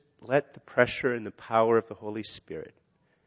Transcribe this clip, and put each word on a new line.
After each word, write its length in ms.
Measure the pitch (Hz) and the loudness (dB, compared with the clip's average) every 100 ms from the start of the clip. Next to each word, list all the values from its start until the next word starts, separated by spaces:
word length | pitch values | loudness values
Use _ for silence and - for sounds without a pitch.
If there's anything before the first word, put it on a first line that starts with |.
| _ _ | _ _
let 340 | 110 139 - - | -2 0 0 -12
the 40 | |
pressure 540 | - - 120 - 135 | -4 2 2 2 -4
and 120 | 120 104 | -4 -8
the 60 | |
power 460 | - - 113 113 113 | -14 0 2 4 4
of 100 | 110 | 0
the 80 | 107 | -10
Holy 280 | 104 107 | -10 -10
Spirit 500 | 104 - - 82 - _ _ _ _ _ | -10 -12 -12 -14 -14 _ _ _ _ _